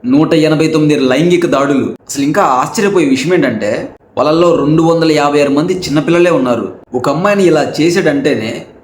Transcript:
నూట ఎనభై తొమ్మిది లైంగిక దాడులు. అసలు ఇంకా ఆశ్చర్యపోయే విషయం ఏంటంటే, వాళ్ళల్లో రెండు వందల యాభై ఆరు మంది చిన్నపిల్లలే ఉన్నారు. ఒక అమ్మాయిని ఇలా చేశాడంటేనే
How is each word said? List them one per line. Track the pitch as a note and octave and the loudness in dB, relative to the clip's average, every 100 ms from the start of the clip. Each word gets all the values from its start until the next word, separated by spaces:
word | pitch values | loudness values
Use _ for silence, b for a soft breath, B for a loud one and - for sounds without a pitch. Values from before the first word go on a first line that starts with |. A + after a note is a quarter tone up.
| B2 | 0
నూట | C#3 D#3 | 0 2
ఎనభై | D#3+ D3+ D3+ D#3 | 2 2 2 0
తొమ్మిది | D#3 D3+ D3 | 0 0 2
లైంగిక | C3 C3 E3+ F3 E3+ | 0 0 2 2 0
దాడులు. | C3+ C#3 C#3 | 0 0 0
అసలు | G#2+ - _ - | -2 -8 _ -4
ఇంకా | C#3+ D#3 | -2 0
ఆశ్చర్యపోయే | F3 B2+ D3 - G3+ F#3+ D3 | 0 0 -2 -2 0 2 0
విషయం | C3 D3+ | 0 0
ఏంటంటే, | F3+ C#3 A2 G#2 B2 A3 - _ - | 0 0 -2 -4 -4 -8 -16 _ -4
వాళ్ళల్లో | C#3 D#3+ F3 | 0 2 2
రెండు | D3 C#3 D#3+ | 2 2 2
వందల | E3 E3 E3 | 2 2 2
యాభై | D3+ C#3+ C#3+ | 0 0 0
ఆరు | C#3+ | 0
మంది | C#3+ E3+ | 0 -2
చిన్నపిల్లలే | F3+ - C#3+ C#3+ E3+ F3 | -4 -2 -2 0 2 2
ఉన్నారు. | D#3 B2+ A#2 F#2+ - - | 2 0 -2 -4 -12 -8
ఒక | B2 C#3+ | -6 -2
అమ్మాయిని | D3 G3 G3+ | -2 0 2
ఇలా | F3+ D#3 C3 - | 2 2 -2 -2
చేశాడంటేనే | D#3 F3+ F3 C#3 C#3 A#2+ G#2+ - - - | 0 0 0 0 -2 -2 -4 -10 -14 -20